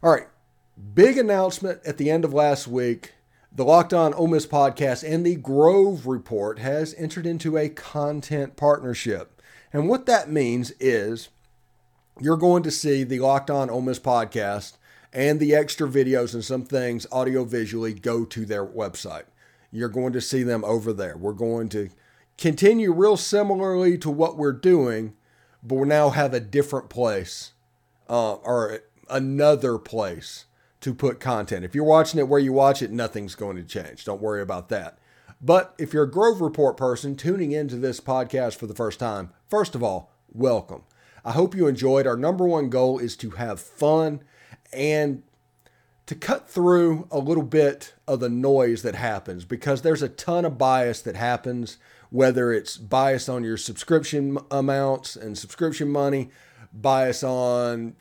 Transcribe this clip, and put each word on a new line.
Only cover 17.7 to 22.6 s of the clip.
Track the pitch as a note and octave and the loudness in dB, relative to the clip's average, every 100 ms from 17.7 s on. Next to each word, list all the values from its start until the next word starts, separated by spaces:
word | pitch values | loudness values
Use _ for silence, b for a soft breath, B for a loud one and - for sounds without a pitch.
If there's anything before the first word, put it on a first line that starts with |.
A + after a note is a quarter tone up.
| A2+ A2+ | -4 -6
go | G#2 A#2+ A#2 A2 | -6 -4 -4 -4
to | A2 G#2+ | -8 -6
their | G#2 G2 | -6 -6
website. | A2+ G2+ - F#2 D#2 - b b b b | -6 -8 -8 -14 -14 -16 b b b b
You're | A2 A#2 | -8 -6
going | A#2 B2+ | -2 -2
to | B2 | -2
see | A2+ C3 | -2 -2
them | B2 A2+ G#2 | -2 -2 -2
over | A2+ A2 | -2 -2
there. | G2+ F#2 D#2 | -4 -6 -6
We're | G2 | -8
going | G#2+ A2+ A#2 A2+ | -4 -4 -4 -4
to | G#2+ G2 - b b b - | -6 -8 -10 b b b -4
continue | E3 D3+ | -2 4